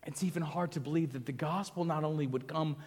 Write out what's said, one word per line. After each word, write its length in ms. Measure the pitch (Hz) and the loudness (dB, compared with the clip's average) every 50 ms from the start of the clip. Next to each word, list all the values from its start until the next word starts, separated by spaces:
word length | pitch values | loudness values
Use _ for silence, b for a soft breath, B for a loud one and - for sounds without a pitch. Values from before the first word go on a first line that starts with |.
| - | -10
it's 180 | - 147 - 190 | -8 -4 0 0
even 180 | 180 160 175 | 0 2 0
hard 300 | 165 147 139 175 175 170 - | -2 0 0 0 0 0 -2
to 60 | 160 | -2
believe 340 | 123 143 156 165 165 143 127 | -2 2 2 2 2 2 0
that 120 | 135 120 | -4 -4
the 60 | - | -4
gospel 540 | 131 123 156 151 170 196 196 - - 180 170 | -2 -2 0 0 0 0 -2 -2 -2 0 2
not 180 | 170 156 156 151 | 2 2 2 2
only 220 | 156 156 151 147 | 2 2 2 2
would 200 | 135 127 131 131 | 2 0 0 -2
come 300 | - 147 160 156 156 143 B B | 0 0 0 2 2 0 B B